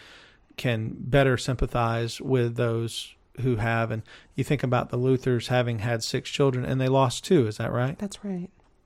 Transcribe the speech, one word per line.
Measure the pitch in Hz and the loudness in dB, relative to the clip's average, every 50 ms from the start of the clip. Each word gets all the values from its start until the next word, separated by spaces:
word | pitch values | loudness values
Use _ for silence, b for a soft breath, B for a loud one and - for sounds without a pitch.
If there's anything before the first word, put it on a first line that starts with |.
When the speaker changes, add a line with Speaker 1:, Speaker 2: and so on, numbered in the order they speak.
| b b b b b b b b b b _ | b b b b b b b b b b _
Speaker 1:
can | - - 131 117 110 110 - - - | -4 -2 -2 0 0 -2 -4 -6 -8
better | - 127 117 143 139 135 127 | -4 2 4 4 6 6 4
sympathize | - - - 127 - 139 123 - 123 117 117 113 117 117 113 - - - | 2 0 -2 -2 -2 -2 -2 0 0 0 0 0 -2 -2 -4 -6 -6 -2
with | 131 131 127 120 117 117 | 0 2 2 2 0 0
those | 117 123 117 113 117 113 117 - - - - - _ _ _ _ - 120 | 0 -2 0 0 -2 -4 -4 -6 -8 -10 -12 -16 _ _ _ _ -4 -2
who | 131 123 | 0 0
have. | 107 113 117 117 113 117 113 | 0 0 0 2 0 0 -2
And | 117 110 - B B B B B _ | -2 -6 -8 B B B B B _
you | - 131 | -6 -2
think | - 151 135 - | 0 0 0 2
about | 127 123 120 - - | 0 0 0 0 -2
the | - | -2
Luthers | 123 123 131 131 123 - 131 127 120 - - | 0 2 2 2 2 2 0 0 0 0 0
having | 131 123 123 120 117 110 | 0 2 2 0 -2 -2
had | 98 123 120 113 - | -2 -2 -2 -2 -2
six | - - 127 - - | -2 -4 -4 -4 -4
children, | - - 143 139 127 123 127 | 0 2 2 2 2 0 -2
and | - 127 131 | -2 0 0
they | 131 131 | 2 4
lost | 131 135 135 127 - - - | 4 4 4 2 0 -4 0
two, | - 196 165 120 | 4 4 4 4
is | 107 107 - | 4 0 -4
that | 110 120 | -4 -2
right? | - 120 123 131 156 - | 0 0 -2 -2 -2 -6
Speaker 2:
That's | 208 196 - - - | -8 -10 -10 -10 -10
right. | 202 196 180 175 - _ _ _ _ _ _ _ | -8 -8 -8 -8 -10 _ _ _ _ _ _ _